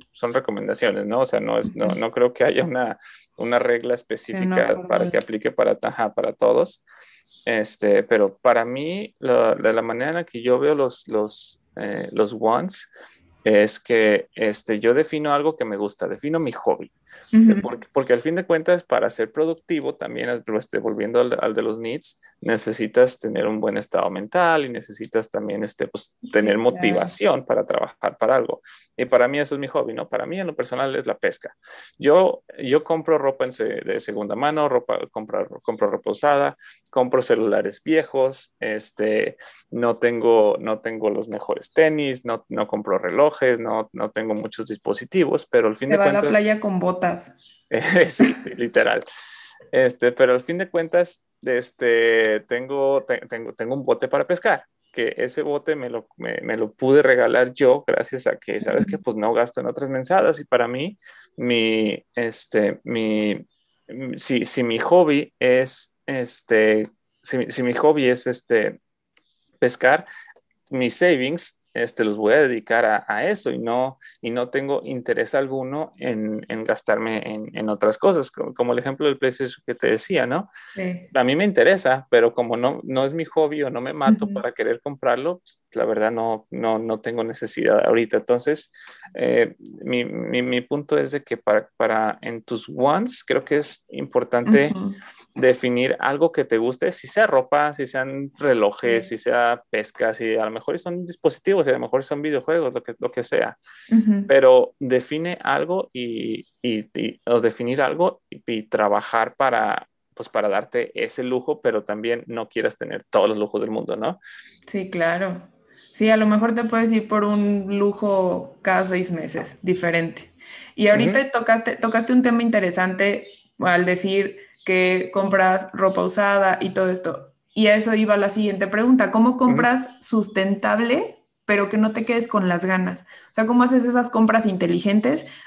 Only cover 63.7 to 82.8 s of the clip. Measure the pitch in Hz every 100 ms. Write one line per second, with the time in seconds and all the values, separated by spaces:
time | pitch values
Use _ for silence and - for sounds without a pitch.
63.7 | _ - 123 131 127 - 123 113 - 120
64.7 | 113 - 262 151 143 - - 127 127 131
65.7 | - - _ - 135 117 - - 110 107
66.7 | 107 110 _ _ _ - 127 117 - 123
67.7 | 120 151 151 127 123 127 123 - 117 104
68.7 | - _ _ _ - _ _ _ - 123
69.7 | - 127 147 - - - - _ _ -
70.7 | 131 123 - 180 147 127 170 - _ _
71.7 | 120 117 - 110 104 107 139 139 117 -
72.7 | 113 113 107 - 107 165 208 - 127 117
73.7 | 123 131 131 - - 117 120 123 135 139
74.7 | 143 - 131 160 160 113 143 135 135 127
75.7 | 147 160 - 135 110 107 110 - 110 113
76.7 | 110 - 107 113 110 - 107 107 - 110
77.7 | 104 110 107 196 175 131 - 117 127 120
78.7 | 120 131 135 147 135 131 123 131 - -
79.7 | 120 127 110 - 175 123 151 208 - -
80.7 | 196 185 175 - 135 123 147 208 - 127
81.7 | 190 135 131 - 120 117 120 117 117 123
82.7 | -